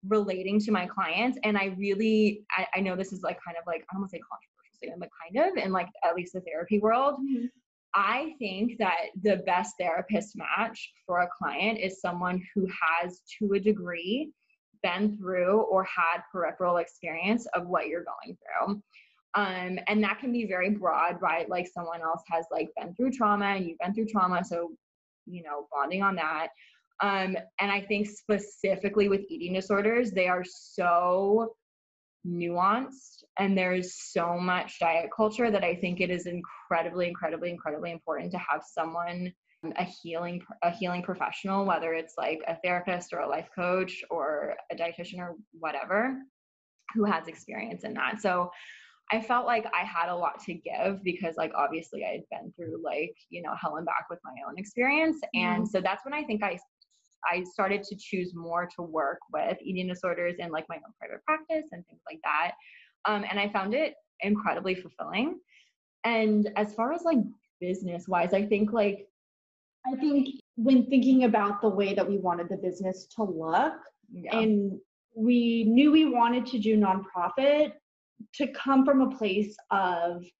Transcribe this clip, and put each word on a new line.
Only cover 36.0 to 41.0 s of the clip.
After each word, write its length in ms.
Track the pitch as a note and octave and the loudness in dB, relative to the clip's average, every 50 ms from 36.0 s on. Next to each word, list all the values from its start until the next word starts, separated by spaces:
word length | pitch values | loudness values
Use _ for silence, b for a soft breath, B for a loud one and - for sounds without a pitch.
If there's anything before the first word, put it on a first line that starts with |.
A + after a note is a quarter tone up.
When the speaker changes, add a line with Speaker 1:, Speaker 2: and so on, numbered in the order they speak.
Speaker 1:
it 80 | F#3 F3+ | -2 -2
is 160 | F3+ F3 F3 | -2 -4 -4
incredibly, 840 | F3 F3 F3 E3+ - - - - - F#3 E3+ E3 E3+ F3 F3+ F3 | -6 -8 -8 -10 -12 -16 -20 -6 -2 0 0 0 -2 -2 -2 -2
incredibly, 440 | F3 F3 - F3+ D#3+ E3 D#3+ E3+ F3 | -2 -2 -4 -4 -4 -4 -4 -4 -6
incredibly 400 | F3 F3 - D#3+ D3 D3 E3 F3 | -6 -6 -6 -6 -6 -4 -6 -8
important 420 | E3 - _ - D#3+ E3+ E3+ F3+ | -8 -8 _ -6 -6 -4 -4 -6
to 60 | F3+ F3 | -6 -6
have 240 | - - C#3+ D#3 - | -2 -2 -4 -4 -4
someone, 640 | - - - D#3+ E3 E3 E3+ E3+ F3 F3 F3 F3+ F3+ - _ _ _ _ _ - E3 - | -8 -6 -4 -4 -4 -4 -4 -4 -4 -4 -6 -6 -8 -8 _ _ _ _ _ -10 -8 -4
a 80 | - F3+ | -4 -6
healing, 560 | F#3 - - - E3 E3 E3 F3 F3 F3 F3+ - - - _ | -6 -6 -14 -12 -8 -6 -6 -4 -4 -6 -8 -10 -12 -8 _
a 80 | - F3 | 0 0
healing 320 | E3+ - F#3+ F3 F3+ F3+ | 0 0 -4 -4 -2 -4